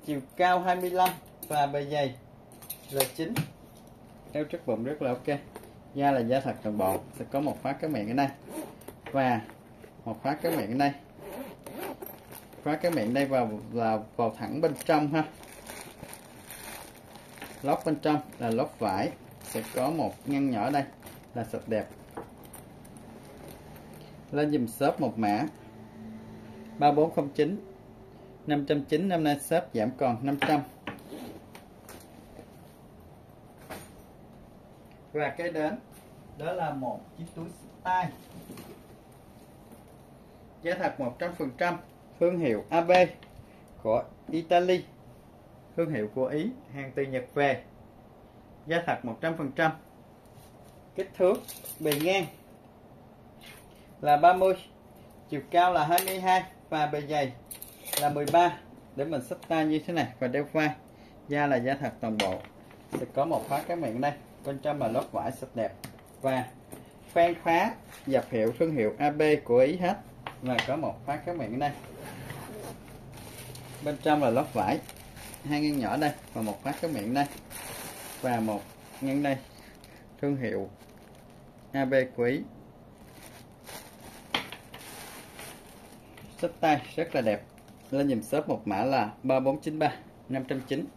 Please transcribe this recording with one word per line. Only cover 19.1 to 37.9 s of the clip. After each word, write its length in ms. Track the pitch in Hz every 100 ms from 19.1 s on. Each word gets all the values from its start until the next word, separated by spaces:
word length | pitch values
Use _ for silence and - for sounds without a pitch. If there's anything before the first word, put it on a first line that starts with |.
| - - -
sẽ 200 | - 113 113
có 160 | 127 131
một 240 | 160 110 - -
ngăn 240 | 139 139
nhỏ 200 | 117 127
đây 140 | 143 135 - - - -
là 100 | 123
sạch 240 | 113 - -
đẹp. 180 | 110 95 - - - - - - - - - - - - - - - - - - - - - - - -
Lên 180 | 143 151
dùm 140 | 147 117
shop 340 | - 139 -
một 180 | 131 110
mã 280 | 104 104 - - - - - - - - - - - - - -
ba 140 | 147
bốn 220 | 143 165
không 140 | 165 143
chín 360 | 147 151 202 - - - - - - - - -
năm 200 | 147 139
trăm 180 | 147
chín, 0 |
năm 0 |
trăm 0 |
chín, 240 | 139 151 196
năm 160 | 170
nay 160 | 151 143
shop 240 | - 165 170
giảm 160 | 117 110
còn 360 | 127 131 120 139
năm 100 | 143
trăm. 200 | - 147 139 - - - - - - - - - - - - - - - - - - - - - - - - - - - - - - - - - - - - - - - - - - - -
Và 180 | 151 143
kế 220 | - 170
đến, 260 | 160 151 233 - - - - - -
đó 140 | 156
là 180 | 180 160
một 300 | 139 127 - - -
chiếc 60 | 165
túi 100 | 165 170
xách 340 | - - -
tay. 260 | 180